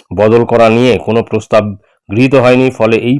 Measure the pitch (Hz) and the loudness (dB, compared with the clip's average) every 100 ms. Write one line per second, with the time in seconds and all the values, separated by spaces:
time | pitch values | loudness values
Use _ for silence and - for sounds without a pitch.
0 | - 90 107 117 113 117 113 113 127 98 | -10 -2 2 2 0 2 2 2 0 0
1 | - 113 110 110 - 110 104 98 _ _ | -2 -4 -4 -8 -2 -2 -2 -8 _ _
2 | - 101 131 135 123 127 131 123 110 113 | -8 -2 0 2 2 2 0 -2 -2 0
3 | 120 | -2